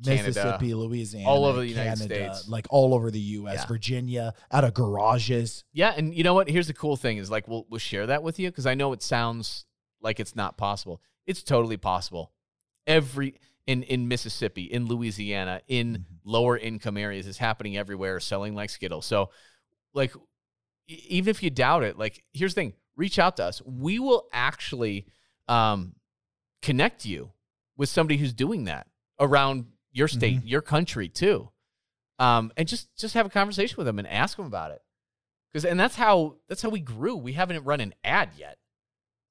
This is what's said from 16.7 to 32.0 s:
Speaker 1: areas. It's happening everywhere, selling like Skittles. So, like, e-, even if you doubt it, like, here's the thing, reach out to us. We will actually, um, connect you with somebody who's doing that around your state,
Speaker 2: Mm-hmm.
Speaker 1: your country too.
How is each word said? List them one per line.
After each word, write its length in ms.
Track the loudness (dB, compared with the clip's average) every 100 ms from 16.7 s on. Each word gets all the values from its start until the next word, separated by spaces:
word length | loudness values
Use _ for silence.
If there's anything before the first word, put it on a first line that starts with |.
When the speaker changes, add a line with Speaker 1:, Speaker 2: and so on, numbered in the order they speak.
| -6 -6 -4
Speaker 1:
areas. 300 | -4 -6 -8
It's 100 | -4
happening 400 | -2 -2 -4 -4
everywhere, 420 | -4 -4 -4 -4
selling 360 | -4 -4 -4 -6
like 140 | -8
Skittles. 360 | -8 -8 -6 0
So, 240 | 0 0 _ _ _ _ _ _
like, 200 | -4 -4 -4 _ _ _ _ _ _ -20
e-, 140 | -18 -4
even 200 | 0 2
if 120 | 0
you 60 | 0
doubt 340 | 2 4 4
it, 140 | 2 -2
like, 260 | -6 -8 _
here's 200 | -4 -4 -2
the 60 |
thing, 120 | -6 -8 _ -6
reach 240 | -2 2
out 180 | 2 2
to 60 | -4
us. 160 | -6 -10
We 340 | -6 -2 0
will 280 | 2 2 2
actually, 720 | -2 -2 -2 -6 -4 -2 -4 -8 _ _ _ 2
um, 460 | 4 4 2 -4 -12 _ _ _ _ _ _
connect 440 | 0 2 2 0 -8
you 260 | -8 -10 _ _ _ _ -4
with 120 | 0
somebody 280 | 2 2 2
who's 160 | 0
doing 320 | 0 -2 -2 -4
that 220 | -6 -12 _ _ -2
around 460 | 4 4 4 0 -6 _ _
your 160 | -2 0
state, 300 | 2 2 2
Speaker 2:
Mm-hmm. 100 | 0
Speaker 1:
your 140 | -2
country 480 | 2 0 0 -4 -6
too. 400 | 0 2 2 -2 _ _ _ _ _